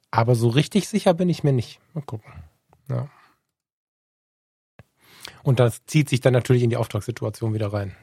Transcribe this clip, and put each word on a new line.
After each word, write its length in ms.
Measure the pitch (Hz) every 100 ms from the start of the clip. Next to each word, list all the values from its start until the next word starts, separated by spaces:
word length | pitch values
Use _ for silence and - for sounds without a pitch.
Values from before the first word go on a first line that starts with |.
| _
Aber 240 | - 117
so 140 | 120 117
richtig 400 | 127 151 202 -
sicher 260 | 208 196
bin 140 | 165 180
ich 160 | 160
mir 80 | 147
nicht. 280 | 131 - - _
Mal 80 | 160
gucken. 300 | - 113 - 82 80 _ _ _ -
Ja. 180 | 123 139 _ _ _ _ _ _ _ _ _ _ _ _ _ _ _ _ _ _ _ _ - - -
Und 180 | 143 123
das 240 | 120 - -
zieht 220 | 156 143
sich 120 | 127
dann 120 | 131
natürlich 300 | 123 - 123
in 80 | 120
die 60 | 120
Auftragssituation 800 | 113 104 - 117 113 - 113
wieder 180 | 107 104
rein. 220 | 104 98 -